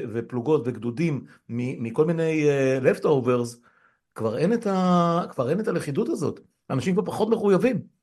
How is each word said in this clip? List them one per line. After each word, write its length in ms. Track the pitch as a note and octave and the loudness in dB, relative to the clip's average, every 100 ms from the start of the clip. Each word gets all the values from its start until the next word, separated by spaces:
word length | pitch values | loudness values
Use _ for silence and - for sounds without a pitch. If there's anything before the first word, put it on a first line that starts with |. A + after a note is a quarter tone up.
| B2+ | -2
ופלוגות 500 | A2+ - B2 A#2+ D3+ B2 | -6 -6 -6 0 0 0
וגדודים 580 | G#2+ A#2 A#2 E3+ D3 - - - | -6 -6 -2 -2 -2 -6 -20 -10
מ-, 360 | A#2+ B2 - | -6 -6 -4
מכל 200 | A2+ A2+ | -6 0
מיני, 440 | D#3 E3 D#3+ D#3 D3 | 0 2 0 2 2
אה, 300 | C#3 C3+ C3 | 4 2 2
leftovers, 720 | B2 G3+ F#3 C#3+ B2 B2 A#2+ A#2+ _ _ _ _ _ | 2 2 2 2 2 0 0 -8 _ _ _ _ _
כבר 240 | - A2 A2 | -6 -4 0
אין 140 | E3+ | 0
את 140 | A#3 G#3 | 0 0
ה-, 560 | F#3+ F#3 F3 E3+ E3+ G#3 | 0 2 4 4 0 -2
כבר 200 | - B2 | -4 -2
אין 100 | F3 | -2
את 80 | G#3+ | -2
הלכידות 400 | E3+ D3 C#3+ A#3+ | -4 -4 -2 -2
הזאת. 320 | C#4 C3+ - - _ - | -2 -4 -6 -14 _ -6
אנשים 240 | C3+ F3 | -4 0
כבר 100 | F#3 | 0
פחות 240 | G3 - G#3+ | -2 -2 0
מחויבים, 520 | A3+ G3+ F3+ A3+ G3+ - _ | 0 4 4 4 0 -6 _